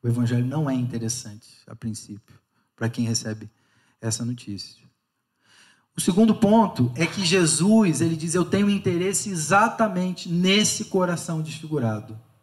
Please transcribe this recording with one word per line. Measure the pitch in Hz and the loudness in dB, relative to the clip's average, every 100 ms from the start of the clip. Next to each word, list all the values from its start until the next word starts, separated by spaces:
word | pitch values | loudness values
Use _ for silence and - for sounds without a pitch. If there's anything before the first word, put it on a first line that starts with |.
O | 120 | 0
evangelho | 120 117 123 123 | 0 2 0 0
não | 147 147 | -2 -2
é | |
interessante, | 131 120 117 113 - 110 104 _ - - | -2 -2 -4 -6 -6 -10 -18 _ -20 -20
a | 113 | -12
princípio, | 117 107 - 104 _ - _ _ _ _ | -10 -10 -12 -18 _ -20 _ _ _ _
pra | 113 | -4
quem | 120 117 | -2 -2
recebe | 113 113 107 104 _ _ _ _ _ | -2 -4 -10 -12 _ _ _ _ _
essa | 117 110 117 | -6 -4 -6
notícia. | 123 - 101 - - _ _ _ _ _ _ _ _ _ _ _ - | -8 -10 -12 -12 -18 _ _ _ _ _ _ _ _ _ _ _ -4
O | |
segundo | - 185 220 208 | 0 4 4 4
ponto | 202 220 214 - 123 - | 6 6 4 2 -2 0
é | 170 | -4
que | - 180 | -2 0
Jesus, | 190 165 - 185 220 202 143 | 2 2 2 4 6 4 2
ele | 165 165 | 0 0
diz: | 165 175 | -2 -2
"Eu | |
tenho | 170 196 208 | 0 2 2
interesse | 202 196 175 185 196 208 | 2 0 0 0 -2 -4
exatamente | 180 151 196 226 226 220 180 185 180 180 | -6 2 4 4 2 -2 0 -4 -6 -4
nesse | 170 185 196 220 - - | 0 4 4 2 -2 -2
coração | 190 180 170 - 160 | 0 0 -2 -4 -6
desfigurado." | 156 - 156 151 113 107 104 110 _ _ | -6 -8 -6 -2 -2 -4 -8 -18 _ _